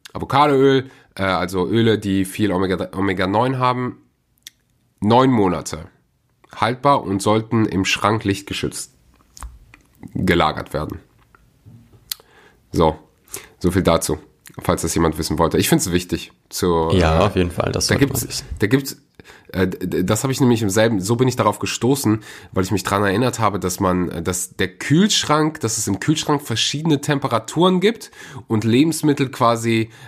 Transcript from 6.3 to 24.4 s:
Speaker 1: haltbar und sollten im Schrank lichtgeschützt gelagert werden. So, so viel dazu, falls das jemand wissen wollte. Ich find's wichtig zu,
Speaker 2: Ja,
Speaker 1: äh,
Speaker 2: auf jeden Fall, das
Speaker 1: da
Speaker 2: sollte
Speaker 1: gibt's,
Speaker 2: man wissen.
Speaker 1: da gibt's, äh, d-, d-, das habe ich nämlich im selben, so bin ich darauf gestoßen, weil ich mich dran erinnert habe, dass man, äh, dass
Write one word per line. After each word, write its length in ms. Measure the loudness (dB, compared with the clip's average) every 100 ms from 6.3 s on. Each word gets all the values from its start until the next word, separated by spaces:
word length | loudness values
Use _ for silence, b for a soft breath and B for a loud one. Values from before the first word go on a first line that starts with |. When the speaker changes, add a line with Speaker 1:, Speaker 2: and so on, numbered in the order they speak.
| _ _
Speaker 1:
haltbar 520 | -4 -2 0 2 2
und 180 | 0 -2
sollten 420 | 2 2 2 0
im 200 | 2 0
Schrank 400 | -2 0 0 0
lichtgeschützt 720 | 0 -4 -6 -6 -6 -8 -16 _ _ _ _ -18 -18 -18 -20 -20 _ _ -12
gelagert 580 | -4 0 2 2 -2 -8
werden. 260 | -6 -6 -10 _ _ _ _ _ _ -20 -20 _ -20 -16 -16 b b b b -8
So, 240 | 2 2 0 _ _ B B B B
so 120 | 0
viel 120 | 2
dazu, 360 | 2 2 0 -6 -8 _ -20 -8
falls 220 | -4 -2
das 120 | -2
jemand 220 | 0 0 0
wissen 220 | -4 0
wollte. 200 | 0 2
Ich 100 | 2
find's 240 | 0 2
wichtig 400 | -2 -2 -8 -10 _ _
zu, 400 | -4 0 0 2
Speaker 2:
Ja, 280 | 2 2 2
Speaker 1:
äh, 60 | 2
Speaker 2:
auf 100 | 0
jeden 160 | -2
Fall, 180 | -2 -4
das 160 | 0 0
Speaker 1:
da 80 |
Speaker 2:
sollte 120 | 2 2
Speaker 1:
gibt's, 160 | -2
Speaker 2:
man 80 | -6
wissen. 160 | -10 -10 -4
Speaker 1:
da 80 | 0
gibt's, 300 | 0 -2 -14 _ _ B B B
äh, 160 | -2 -2
d-, 180 | -2 -4
d-, 160 | -2
das 200 | 0 0
habe 80 | 0
ich 80 | 2
nämlich 220 | 2 4
im 80 | 2
selben, 300 | 2 2 2
so 140 | 0
bin 140 | 2 0
ich 80 | 2
darauf 240 | 0 0
gestoßen, 600 | -6 -2 0 2 2 0 B B B
weil 120 | -2
ich 80 | 0
mich 100 | -2
dran 220 | 0 0
erinnert 340 | 2 2 0 0
habe, 220 | -2 0
dass 180 | -4 -2
man, 300 | 0 0 -2
äh, 140 | -4
dass 340 | -6 -6